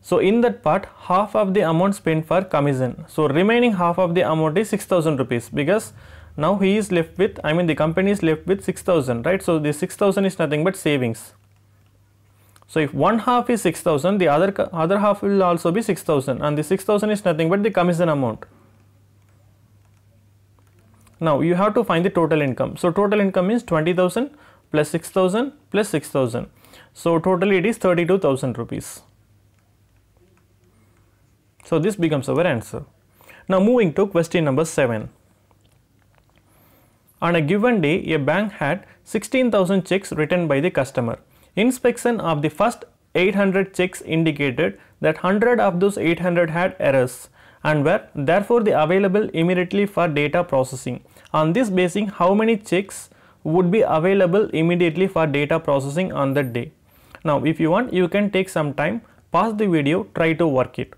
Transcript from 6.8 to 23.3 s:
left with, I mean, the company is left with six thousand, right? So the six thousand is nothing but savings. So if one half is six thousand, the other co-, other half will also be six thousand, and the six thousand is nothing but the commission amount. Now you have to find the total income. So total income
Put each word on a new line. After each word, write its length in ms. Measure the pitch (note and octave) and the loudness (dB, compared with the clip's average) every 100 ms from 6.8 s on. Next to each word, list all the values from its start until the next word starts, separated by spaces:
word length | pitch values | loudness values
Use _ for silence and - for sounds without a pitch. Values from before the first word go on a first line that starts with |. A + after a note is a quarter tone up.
| G3+ | 0
left 280 | F3 E3 - | -2 -2 -2
with, 200 | G#3 - | -2 -2
I 80 | D#3 | -2
mean, 140 | D#3+ F3 | 0 0
the 100 | D3 | 0
company 340 | D#3 D#3+ F#3+ | 0 0 0
is 100 | G3+ | 2
left 240 | E3 D#3 E3 | 0 0 0
with 180 | G3 | -4
six 180 | - - | -2 -6
thousand, 420 | - F3 C3+ A#2+ A#2+ | 0 0 2 -2 0
right? 140 | F#3+ | -2
So 200 | - D#3+ | 0 0
the 120 | D3 | 0
six 220 | D3 F#3 | -4 -6
thousand 300 | - G3+ F#3+ | 0 0 2
is 140 | G3 F3 | 0 0
nothing 240 | D#3 D3+ | -2 0
but 120 | E3 F#3+ | -2 -2
savings. 580 | E3 D3 B2 A2+ - _ _ _ _ _ _ _ _ _ _ _ _ - _ | 0 0 0 -4 -12 _ _ _ _ _ _ _ _ _ _ _ _ -20 _
So 140 | - | -2
if 120 | D3+ | -2
one 280 | C#3 D#3 A3+ | 0 0 2
half 280 | G#3+ B3 A#3+ | 0 0 0
is 140 | A#3 | 0
six 180 | - D#3+ | 0 -2
thousand, 380 | - D3+ E3 G3+ | 0 0 0 2
the 80 | F3 | 2
other 240 | D3 F#3+ | 4 2
co-, 200 | G3 - | 0 -4
other 260 | F3 E3 G3 | -2 0 2
half 240 | G#3 G3+ | 2 0
will 200 | G3+ G3+ | 0 2
also 280 | F#3 E3+ F3 | 2 2 0
be 120 | F3+ | -2
six 200 | A3+ G3 | -2 -4
thousand, 400 | - D3 B2+ B2 | 0 0 0 -2
and 160 | D3 D3 | -2 -2
the 60 | |
six 180 | D#3 F#3+ | -2 -2
thousand 280 | - G#3 G#3+ | 0 0 0
is 140 | G#3 | -2
nothing 240 | F#3+ D#3 E3 | 0 0 0
but 140 | G3 | 2
the 80 | G#3+ | 0
commission 380 | G3 F3+ E3+ F3 | 2 0 2 0
amount. 360 | D3 B2+ A2 - _ _ _ _ _ _ _ _ _ _ _ _ _ _ _ _ _ _ _ _ _ _ _ _ _ - _ | 0 -2 -4 -12 _ _ _ _ _ _ _ _ _ _ _ _ _ _ _ _ _ _ _ _ _ _ _ _ _ -20 _
Now 200 | D#3+ C#3 | 0 2
you 120 | D#3 | 2
have 200 | F3 G#3 | 2 2
to 100 | G#3+ | 2
find 200 | A3 E3 | 0 0
the 60 | F#3 | 0
total 320 | - D#3+ D#3 | 2 2 2
income. 340 | C#3+ A#2+ B2+ C#3+ | 0 -2 -4 -2
So 140 | F3+ | -2
total 300 | E3 G3+ G#3 | 0 0 2
income 320 | G3 | 0